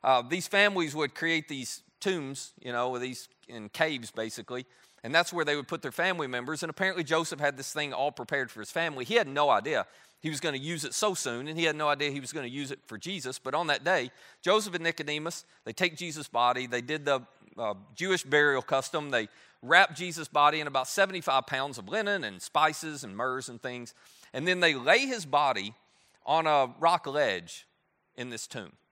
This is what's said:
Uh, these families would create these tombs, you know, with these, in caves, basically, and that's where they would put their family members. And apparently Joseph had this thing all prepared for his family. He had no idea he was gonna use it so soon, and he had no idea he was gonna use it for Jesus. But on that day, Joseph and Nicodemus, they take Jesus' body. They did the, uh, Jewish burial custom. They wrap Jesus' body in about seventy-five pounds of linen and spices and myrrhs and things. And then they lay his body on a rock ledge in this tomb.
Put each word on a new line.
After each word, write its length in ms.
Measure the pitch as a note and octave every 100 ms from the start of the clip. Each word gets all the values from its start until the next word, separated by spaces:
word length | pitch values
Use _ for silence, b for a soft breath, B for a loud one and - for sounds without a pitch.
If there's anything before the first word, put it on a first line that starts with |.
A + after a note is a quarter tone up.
Uh, 180 | - C3
these 260 | B2 F3+ -
families 480 | G3+ G#3 F#3+ D#3+ D3+
would 200 | C#3+ -
create 320 | E3 E3 D3+
these 340 | C#3 A#2 - _ _
tombs, 540 | G3+ F#3 C3+ C#3 - _
you 100 | B2+
know, 180 | A#2+ B2+
with 120 | B2+
these, 260 | B2+ B2 - _ -
in 220 | A#2 G#2
caves, 420 | - D#3+ C3 A2+
basically, 540 | - A2+ A2 G#2 B2+ C3 b b b
and 100 | A#2
that's 180 | D#3+ E3+
where 140 | F3 D3+
they 100 | D3
would 120 | C3+
put 140 | E3
their 100 | C3+
family 360 | - F3+ F3 C#3
members. 340 | B2 B2 D#3
And 80 | E3
apparently 340 | - F#3+ F#3
Joseph 360 | C#3+ D#3+ E3 D3
had 180 | C#3+ C3+
this 140 | C3+
thing 220 | D3+ D3
all 180 | - C#3+
prepared 400 | - A#2 C#3+ B2+
for 80 | A2+
his 120 | G#2
family. 340 | E3+ E3 C#3 B2
He 100 | A#3
had 120 | D3+
no 220 | C#3 D3
idea 360 | G#2+ B2 C3 - b b b
he 100 | D#3+
was 100 | D3
gonna 180 | D#3+ C3+
use 260 | D3 E3+
it 100 | C#3+
so 200 | - G#3+
soon, 340 | F#3 C3+ A#2 C#3+
and 100 | D#3+
he 80 | E3
had 100 | D3+
no 120 | D3+
idea 220 | C#3+ D3
he 80 | C#3
was 140 | B2+
gonna 140 | D#3 B2
use 240 | C3 C#3
it 80 | - -
for 120 | G#2+
Jesus. 420 | - F#3+ B2+ B2+
But 140 | C3
on 140 | C#3+ E3
that 160 | C#3+
day, 280 | D3+ F3+ B2 B B B
Joseph 320 | F3 G#3+ G#3
and 100 | F3
Nicodemus, 640 | E3 E3 D3 D3+ D#3+ - - b
they 100 | -
take 220 | A2+ F3+ D#3+
Jesus' 320 | F3 D3+ C#3
body. 380 | A#2 B2 B2+ B2+
They 140 | A#2+
did 240 | B2 D3+ C#3+
the, 160 | C3+ - _ - -
uh, 180 | A2 G2 G2+
Jewish 300 | - F#3 F#3
burial 380 | C3+ D3 D3 C3+
custom. 500 | - C#3 - D#3 D3
They 180 | B2 G#2+ b b b
wrap 340 | B2 E3+ G3 C#3+
Jesus' 320 | F3+ D#3+ D3+
body 320 | D3 D3 D#3
in 80 | D3
about 200 | C3+ C3
seventy-five 600 | - F#3+ F#3 D#3+ C3+ B2+
pounds 300 | C3+ C#3 A#2
of 100 | G2
linen 360 | G#3+ G#3 G3+
and 180 | A#2 F#2
spices 600 | - D3+ D#3 D3+ D#3+ D3
and 120 | A#2+ G2+
myrrhs 340 | B2+ B2+ C3
and 120 | A#2+
things. 320 | B2+ B2 A#2+ - B B B
And 140 | C3 E3
then 120 | F3+
they 140 | E3+
lay 320 | C#3 B2+ A3+ C4+
his 200 | A#3+ D3+
body 500 | C#3+ C#3+ G3 G3 - _ b b b -
on 220 | D#3 D#3+
a 260 | D3 B2+ A#2
rock 260 | E3 F3+ -
ledge 640 | D3 C3 F#2+ E2+ - - _ _ _ _ -
in 160 | B2
this 160 | A2+ -
tomb. 260 | B2 F2+ _ _